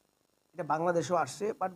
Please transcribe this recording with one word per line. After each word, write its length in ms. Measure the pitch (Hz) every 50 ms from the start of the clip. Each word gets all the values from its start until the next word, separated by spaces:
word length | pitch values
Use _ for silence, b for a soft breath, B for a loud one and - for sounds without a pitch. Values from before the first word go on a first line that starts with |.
| _ _ _ _ _ _ _ _ _ _
এটা 120 | _ 165 170
বাংলাদেশেও 520 | 143 151 156 165 180 170 170 151 131 180
আসছে। 360 | 165 147 131 - - 202 214 - -
But 120 | 185 185 180